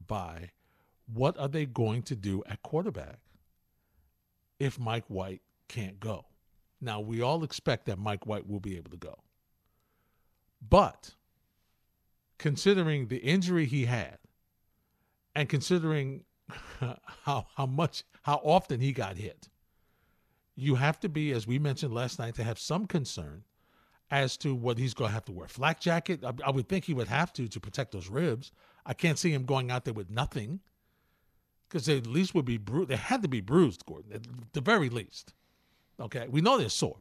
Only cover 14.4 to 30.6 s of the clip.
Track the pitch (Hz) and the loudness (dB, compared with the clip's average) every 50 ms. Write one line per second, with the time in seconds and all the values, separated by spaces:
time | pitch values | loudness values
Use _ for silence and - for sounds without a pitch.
14.4 | _ _ _ _ _ _ _ _ _ _ _ _ _ _ _ _ _ _ - 147 | _ _ _ _ _ _ _ _ _ _ _ _ _ _ _ _ _ _ -2 -2
15.4 | 147 - 151 135 - - 185 175 160 160 156 147 135 131 135 - - _ _ _ | 0 2 2 0 4 4 2 4 4 2 2 2 0 -2 -4 -8 -12 _ _ _
16.4 | _ - - - - - - - 131 117 - - _ - - - - 147 143 120 | _ -16 -14 -14 -14 -16 -8 -4 -4 -4 -4 -8 _ -20 -20 -8 -4 -2 -2 -2
17.4 | - - - - 135 127 135 147 170 - - - - _ _ - - 147 147 147 | -4 -6 -4 -2 -2 0 2 2 2 0 0 -4 -14 _ _ -8 0 0 0 2
18.4 | - 151 170 190 - - 139 117 131 139 127 123 107 95 92 90 104 95 - - | 6 6 6 6 6 4 -2 0 2 0 0 0 -4 -4 -4 -6 -8 -10 -10 -12
19.4 | - - _ _ _ _ _ _ _ _ _ _ _ _ _ _ _ _ _ _ | -20 -20 _ _ _ _ _ _ _ _ _ _ _ _ _ _ _ _ _ _
20.4 | _ _ _ - 131 147 131 123 139 151 156 - - 185 147 151 151 147 131 117 | _ _ _ -4 2 2 4 4 4 2 2 0 -4 -4 -2 0 0 0 0 -2
21.4 | 101 113 123 139 151 143 131 - 160 131 113 117 127 123 - - 120 117 - - | -2 0 0 0 2 0 0 -2 -4 -4 -2 -2 -4 -4 -4 -6 -6 -6 -4 -4
22.4 | 110 117 110 - - - 151 180 220 - - 165 127 - - - 80 71 73 95 | -4 -4 -4 -4 -4 -4 -2 -2 -2 0 -2 -2 -2 -2 -6 -8 -10 -10 -12 -16
23.4 | - _ _ _ _ _ _ _ _ _ _ _ _ - 139 139 135 127 - - | -18 _ _ _ _ _ _ _ _ _ _ _ _ -2 0 2 2 0 -2 -2
24.4 | - 147 131 123 117 123 117 117 131 127 107 - 127 107 101 110 - - 90 87 | -2 -2 -2 0 0 -2 0 0 0 -2 -2 -2 -2 -2 -2 -4 -6 -8 -12 -12
25.4 | 80 - - 123 135 156 160 - - 175 165 170 165 - 175 - - 123 120 123 | -12 -12 -8 -2 0 0 0 2 2 2 2 2 0 -2 -4 -4 -4 -8 -8 -4
26.4 | 139 143 135 135 120 - 190 180 - - 151 123 110 95 120 143 170 - - - | -2 0 0 0 0 0 -2 -2 0 0 -2 -2 0 0 2 0 0 0 -2 -6
27.4 | 123 107 - 107 - 107 - - 127 - - 95 87 92 107 143 180 156 113 120 | -6 -6 -6 -10 -12 -8 -6 -6 -6 -4 -6 -10 -10 -4 -2 0 0 2 0 -2
28.4 | - - _ _ - - _ _ - - 123 - - 165 143 - - 175 151 131 | -4 -12 _ _ -20 -20 _ _ -8 -8 -4 2 2 2 2 4 2 2 2 2
29.4 | 127 127 139 131 127 123 123 127 - 135 110 110 98 87 107 117 143 - - 139 | 2 2 0 0 2 0 -2 -2 -2 -4 -6 -6 -8 -4 -2 -2 -2 -2 -2 -4
30.4 | 104 113 165 196 | -4 -4 -6 -8